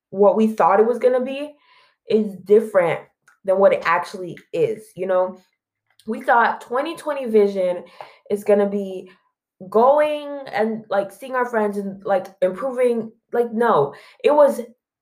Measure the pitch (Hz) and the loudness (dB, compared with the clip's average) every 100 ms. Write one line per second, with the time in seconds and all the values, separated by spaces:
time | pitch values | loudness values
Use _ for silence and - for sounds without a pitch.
0 | _ 190 202 220 220 - 269 202 226 240 | _ 2 4 4 2 2 4 4 2 2
1 | 247 254 262 277 294 - _ _ _ _ | 0 0 -2 -8 -10 -14 _ _ _ _
2 | - 214 202 - - 208 214 190 170 139 | -2 0 -2 -4 2 2 4 0 0 -2
3 | - _ _ _ 190 190 196 175 165 175 | -8 _ _ _ -2 4 4 2 0 -2
4 | - 196 175 135 _ 165 160 214 - 170 | -4 -12 -14 -16 _ -2 -2 -4 -12 -8
5 | 185 185 185 185 _ _ _ _ _ _ | -2 -2 -2 -6 _ _ _ _ _ _
6 | - 254 302 240 220 - - 247 320 330 | -12 -6 0 2 2 -2 -6 -6 -6 -8
7 | 302 277 247 220 202 196 180 175 - - | -8 -8 0 2 2 0 -4 -4 -10 -20
8 | - _ - 202 208 208 202 202 196 185 | -20 _ -8 -4 2 2 2 -2 -8 -12
9 | 185 _ _ _ _ - 185 208 254 294 | -16 _ _ _ _ -20 -2 2 4 4
10 | 302 294 285 285 269 - 220 220 - 277 | 2 -2 -8 -12 -8 -4 -4 -6 -6 -4
11 | 294 - 262 254 240 226 208 202 196 190 | -4 -8 -6 -4 -2 -2 -2 -4 -8 -8
12 | - 190 185 - 185 190 262 247 247 233 | -4 -4 -4 -4 -4 -2 -6 0 0 0
13 | - _ _ 240 233 220 233 170 139 - | -6 _ _ -2 -2 0 2 2 0 -6
14 | - _ - 294 277 226 - _ _ _ | -20 _ 2 4 4 2 -10 _ _ _